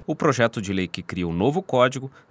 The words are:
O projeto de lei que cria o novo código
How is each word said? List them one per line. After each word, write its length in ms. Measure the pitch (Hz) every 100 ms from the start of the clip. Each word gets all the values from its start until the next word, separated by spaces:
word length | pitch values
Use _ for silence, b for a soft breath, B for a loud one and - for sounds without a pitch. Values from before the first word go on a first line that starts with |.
O 120 | - 156
projeto 440 | 160 127 117 117
de 120 | 98
lei 160 | 95 90
que 140 | -
cria 260 | - 90 87
o 40 |
novo 300 | 85 113 165
código 480 | - 127 127 127 135 b b